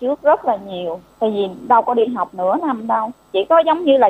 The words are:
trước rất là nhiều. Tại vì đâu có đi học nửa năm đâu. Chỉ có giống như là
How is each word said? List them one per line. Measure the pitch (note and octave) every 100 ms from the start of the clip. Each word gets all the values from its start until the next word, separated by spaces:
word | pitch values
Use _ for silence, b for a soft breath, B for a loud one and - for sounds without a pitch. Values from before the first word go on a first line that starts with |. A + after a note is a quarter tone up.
trước | B3 D4
rất | C#4+ D#4 C#4+
là | G#3 G3+
nhiều. | F3+ F3 F3 - -
Tại | A3
vì | G3+ G3 F3+ -
đâu | A#3+
có | -
đi | A#3+ A3+
học | A#3 F3 F#3+
nửa | F#3 A#3 E4
năm | A#3 A3+
đâu. | A3+ A3 - _
Chỉ | F#3+ G3+
có | E4 D#4+
giống | D#4+
như | E4
là | C4+